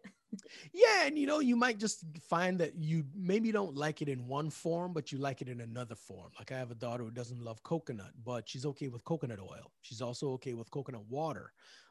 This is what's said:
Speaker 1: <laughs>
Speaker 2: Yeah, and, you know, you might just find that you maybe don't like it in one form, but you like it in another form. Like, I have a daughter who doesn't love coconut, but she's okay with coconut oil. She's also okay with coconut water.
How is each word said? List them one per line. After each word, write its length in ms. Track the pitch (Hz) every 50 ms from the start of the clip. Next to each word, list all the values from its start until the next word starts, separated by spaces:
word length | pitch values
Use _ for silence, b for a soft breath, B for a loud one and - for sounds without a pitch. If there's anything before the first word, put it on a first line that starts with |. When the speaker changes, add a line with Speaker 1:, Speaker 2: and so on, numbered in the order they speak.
| -
Speaker 1:
<laughs> 40 | 196 - _ _ _ - 190 - B B B B B B
Speaker 2:
Yeah, 340 | 349 440 453 427 381 330
and, 120 | 277 302 302
you 80 | 285
know, 140 | 277 302 302
you 160 | 294 247 240
might 220 | 233 240 254 233 202
just 260 | 214 208 - - - 160 151 165 - -
find 280 | 175 165 180 185 185 185
that 160 | 165 147 -
you 280 | 170 156 156 165 165 151 131 143
maybe 340 | 202 185 175 185 220 220 226
don't 240 | 220 214 202 175 135
like 260 | 139 147 156 151 -
it 80 | 156 143
in 200 | 135 127 123 123
one 200 | 131 143 151 160
form, 440 | - - - 170 165 170 175 180 175
but 180 | 160 147 -
you 80 | 147 131
like 240 | 139 139 135 - 139
it 60 | 127
in 120 | 127 120
another 360 | 117 113 113 123 123 113 117
form. 340 | - - - 98 92 87 - - -
Like, 140 | 113 - 131
I 60 | 131
have 120 | 127 117
a 60 | 120
daughter 260 | 113 117 120 117 123 120
who 80 | 110
doesn't 320 | 113 123 120 117 123 120 120
love 180 | 117 113 107 -
coconut, 480 | - 170 165 156 - 127 104 95 85 76 101 113
but 240 | 117 123 120 113 -
she's 160 | - 135 127
okay 200 | 151 135 - 151
with 160 | 135 120 120 -
coconut 380 | - 170 156 - 123 113 95
oil. 320 | 98 95 120 113 117 - _ _
She's 200 | - - 123 110
also 300 | 127 120 123 - - 143 131
okay 200 | 127 - 139 120
with 160 | 117 113 -
coconut 340 | - 147 135 - 127 113 104 107
water. 440 | 123 139 160 160 135 101 - - - b b b b b b b